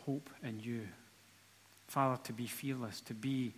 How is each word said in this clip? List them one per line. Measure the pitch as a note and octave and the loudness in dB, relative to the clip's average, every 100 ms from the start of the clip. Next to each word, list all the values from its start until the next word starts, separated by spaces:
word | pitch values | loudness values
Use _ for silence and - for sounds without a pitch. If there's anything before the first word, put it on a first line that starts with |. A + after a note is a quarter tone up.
hope | - C#3 D3+ - | 0 -2 -2 -8
in | C3 A2 | -6 -4
you. | A2+ A#2 G#2+ - - - - - - - - - - | -2 -2 -4 -10 -18 -20 -20 -20 -20 -20 -20 -20 -2
Father, | - C3+ B2 | 4 6 6
to | - | 0
be | A2+ A#2 | -4 -4
fearless, | - C#3 C3 A#2 G2 | -2 -2 0 -2 -4
to | - | -6
be | A2 B2+ C3+ A#2+ | -2 2 4 2